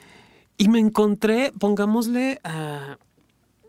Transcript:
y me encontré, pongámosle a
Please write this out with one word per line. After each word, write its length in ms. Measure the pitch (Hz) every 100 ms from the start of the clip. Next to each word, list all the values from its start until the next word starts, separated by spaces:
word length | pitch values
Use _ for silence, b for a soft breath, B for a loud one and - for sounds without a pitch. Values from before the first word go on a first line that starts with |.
| B B B B B -
y 120 | 202
me 100 | 233
encontré, 760 | 214 214 208 208 214 226 269 -
pongámosle 800 | 208 202 208 226 233 247 262 277
a 520 | 170 160 151 147 139 139 _ _ _ _ _ _